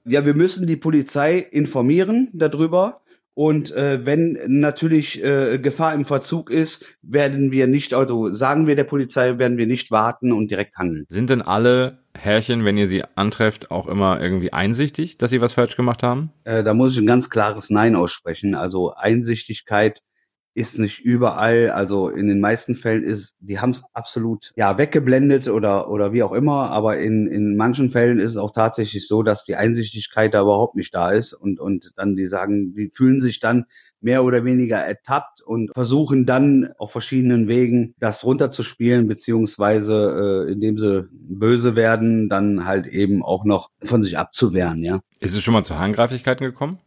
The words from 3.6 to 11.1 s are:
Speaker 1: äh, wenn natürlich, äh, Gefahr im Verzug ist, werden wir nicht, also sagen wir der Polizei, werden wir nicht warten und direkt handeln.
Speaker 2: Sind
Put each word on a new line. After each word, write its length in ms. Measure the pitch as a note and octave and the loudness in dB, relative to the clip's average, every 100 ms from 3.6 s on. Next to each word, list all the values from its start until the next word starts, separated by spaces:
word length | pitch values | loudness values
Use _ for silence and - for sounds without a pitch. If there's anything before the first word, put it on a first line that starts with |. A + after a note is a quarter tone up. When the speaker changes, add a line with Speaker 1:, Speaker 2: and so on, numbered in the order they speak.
| C#3+ | -2
Speaker 1:
äh, 340 | - C#3+ C3+ B2 | -4 -2 -2 0
wenn 320 | D3+ E3 D3 A#2 | 0 0 -2 0
natürlich, 760 | C#3 D3 C#3+ D#3+ D#3 C#3+ - | 2 2 0 2 2 0 -4
äh, 360 | C#3 C#3 C3 C3 | 0 2 2 0
Gefahr 340 | C3+ C3+ D#3+ | -2 0 0
im 100 | D3+ | 0
Verzug 460 | C#3 C#3 - E3 - | -2 -2 -2 -6 -2
ist, 340 | D3+ D#3+ - - _ | -2 -2 -4 -10 _
werden 520 | - C#3 C#3+ C#3 C#3 | -2 0 0 0 0
wir 140 | C3 B2+ | 2 4
nicht, 260 | C#3+ - | 2 0
also 400 | B2+ C3 A#2 G#2+ | 0 0 0 -2
sagen 340 | G#2 C3 D3 D#3 | -2 0 2 2
wir 80 | C#3+ | 2
der 80 | |
Polizei, 540 | C#3+ C#3+ C3 C3 B2+ A#2+ | 0 -2 -2 0 0 2
werden 200 | B2+ A#2+ | 0 0
wir 100 | A2+ | 0
nicht 240 | B2 - | -2 0
warten 420 | A2 A2+ - B2+ | 0 0 -2 0
und 180 | A2 G#2+ | 0 0
direkt 240 | G2 G2+ - | -4 -6 -4
handeln. 300 | F2+ D#2 | -4 -4
Speaker 2:
Sind 220 | D2 | -6